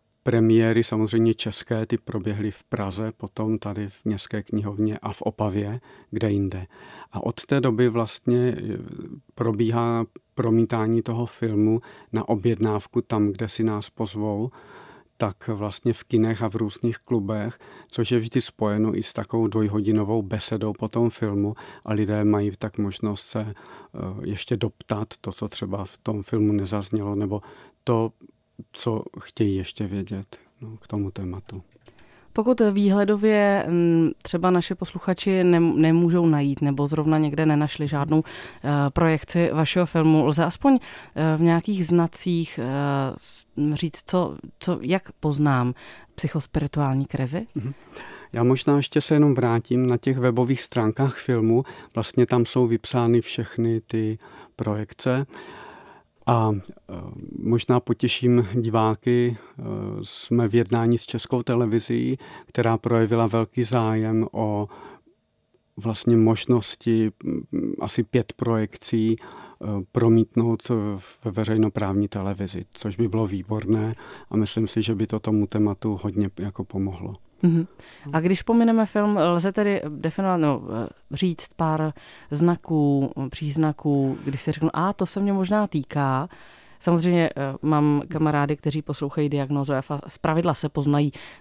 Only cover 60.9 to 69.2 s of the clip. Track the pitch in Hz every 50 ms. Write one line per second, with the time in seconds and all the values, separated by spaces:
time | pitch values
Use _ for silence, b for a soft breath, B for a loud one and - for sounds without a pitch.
60.9 | 120 113 - - - 117 - - 131 123 117 - 120 120 117 107 110 113 - -
61.9 | 120 120 123 127 131 - B B B B B B - 123 113 117 113 110 - 117
62.9 | 113 113 113 101 117 117 113 104 110 117 110 - - 123 120 107 127 120 113 110
63.9 | 110 110 110 110 110 110 117 - - 107 110 107 104 104 104 101 B B B B
64.9 | B B B _ _ _ _ _ _ _ _ _ _ _ _ _ - - 98 113
65.9 | 107 - - 120 120 113 110 113 113 - - - 123 117 110 - - - - 120
66.9 | 113 110 110 107 - - - - - - - - - - - - - - - 104
67.9 | - - 113 - - 123 110 - - - 123 117 117 110 107 98 - - - -
68.9 | 120 113 110 110 113 -